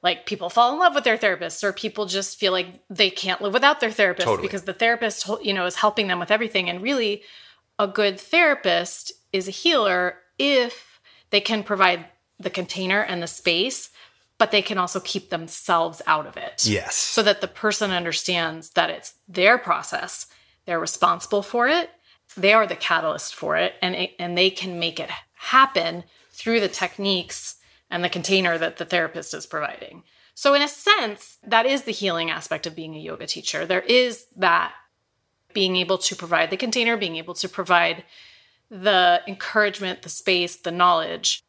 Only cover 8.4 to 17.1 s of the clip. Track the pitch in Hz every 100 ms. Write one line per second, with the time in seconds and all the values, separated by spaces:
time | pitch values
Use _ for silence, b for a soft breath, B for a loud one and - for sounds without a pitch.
8.4 | 330 277 190 170 175 - - - _ 196
9.4 | 190 196 339 311 208 180 180 175 _ _
10.4 | 277 269 247 - b b b b b 208
11.4 | 202 214 196 202 185 175 165 _ _ _
12.4 | 190 190 180 190 185 196 - 180 170 -
13.4 | - 170 226 269 - b b b b _
14.4 | 214 208 190 202 180 190 - 202 - 170
15.4 | 165 - - 170 165 160 - 156 151 -
16.4 | 117 - 214 202 - - -